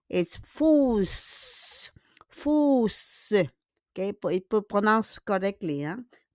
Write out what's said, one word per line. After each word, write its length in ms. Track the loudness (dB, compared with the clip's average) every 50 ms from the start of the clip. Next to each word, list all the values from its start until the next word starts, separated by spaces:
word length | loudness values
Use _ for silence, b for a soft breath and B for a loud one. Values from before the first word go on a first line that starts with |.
| _ -6
it's 300 | -2 -2 -2 -2 -4 -10 -18
fausse. 1500 | -16 -6 0 4 4 6 6 6 4 4 2 2 0 0 0 -2 -2 -2 -2 -2 -2 -2 -2 -4 -4 -4 -6 -8 -10 b b b b b b b -20
Fausse. 1200 | -20 -6 -2 0 2 4 4 4 4 4 4 2 0 -4 -4 -2 -2 0 0 2 2 2 2 0 -2 _ _ _ _ _ _ _
Okay? 220 | _ -8 -6 -6 -6
Po, 160 | -6 -4 -2
it 200 | -2 -2 -2 _
po 140 | -2 -2 -2
pronounce 580 | -2 -2 0 2 2 2 2 0 -4 -8 -14
correctly, 640 | -6 -4 -4 -2 -2 -4 -4 -6 -6 -6 -6 -6 -6
hein? 220 | -8 -8 -10 -12 -16 b b b b _